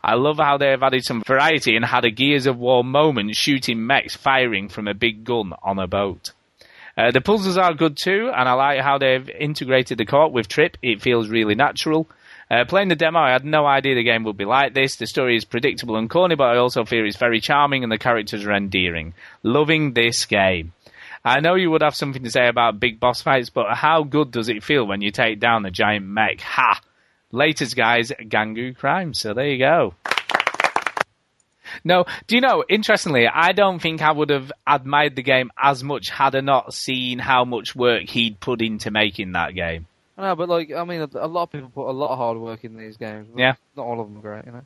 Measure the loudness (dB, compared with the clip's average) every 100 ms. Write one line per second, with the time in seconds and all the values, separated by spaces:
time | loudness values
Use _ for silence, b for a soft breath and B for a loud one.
0 | 2 2 0 0 0 2 2 2 2 0
1 | -2 -6 0 2 2 2 2 0 2 2
2 | 0 0 0 2 0 0 2 2 4 2
3 | 2 0 -2 -2 -2 -2 -2 -4 0 0
4 | 0 -4 0 2 2 -2 -6 -8 -6 -2
5 | -2 -4 -4 -4 -4 -6 -6 -4 -4 -2
6 | -4 -6 -16 _ _ _ B B B 0
7 | 2 2 2 0 2 2 2 4 0 0
8 | -2 0 0 0 2 4 2 2 2 2
9 | 2 2 -2 -6 -6 -4 2 2 2 -4
10 | 2 4 4 2 -2 2 0 0 -4 -2
11 | 2 0 2 0 2 2 2 0 0 0
12 | -2 B B B B 0 2 2 2 0
13 | 2 4 4 2 2 2 4 2 2 0
14 | 2 0 -2 -4 0 2 2 0 -2 -2
15 | -6 -2 0 0 -2 -2 -2 -4 -6 -4
16 | -2 0 2 2 2 4 2 0 -2 -2
17 | -2 0 0 0 0 2 2 0 -2 -2
18 | 0 0 -2 -8 -2 -2 0 0 0 -2
19 | -8 B B B 0 2 2 2 2 2
20 | 0 0 0 2 2 0 -6 _ B B
21 | B B 0 2 2 2 2 2 0 0
22 | -6 -6 -2 2 2 4 0 2 -2 2
23 | 0 0 0 0 0 -2 -2 0 2 2
24 | 2 0 0 -2 -4 -6 0 0 0 -2
25 | -4 0 -2 2 2 2 0 0 0 0
26 | -2 0 0 -2 -4 0 2 0 _ _
27 | _ _ _ 0 0 0 -4 0 2 2
28 | 0 -8 -2 -2 -2 -6 -10 -6 -2 -2
29 | -4 -8 -6 -4 -4 0 2 2 0 -4
30 | -6 -6 -2 -2 -2 -2 -2 -2 -4 -6
31 | -8 _ _ _ _ _ B B 2 2
32 | 2 B 0 2 4 2 2 0 2 0
33 | 2 2 4 4 2 4 2 2 -4 0
34 | 0 2 0 -2 -4 -8 0 0 2 2
35 | 2 0 2 2 2 2 2 2 -4 -6
36 | -6 0 2 2 2 0 0 -10 -6 -4
37 | -4 -6 0 2 2 -4 -8 0 2 2
38 | -2 -4 -4 -4 -6 -4 -4 -4 -4 0
39 | 0 -2 -6 -4 -4 -4 -6 -6 -12 _
40 | _ -8 -6 -4 -2 -2 -4 -8 -8 -8
41 | -8 -8 -6 -4 -6 -8 -14 -10 -8 -6
42 | -6 -4 -4 -4 -10 -12 -16 -18 -20 -14
43 | -14 -14 -14 0 0 0 _ -12 -8 -8
44 | -10 -14 -16 -16 -16 -20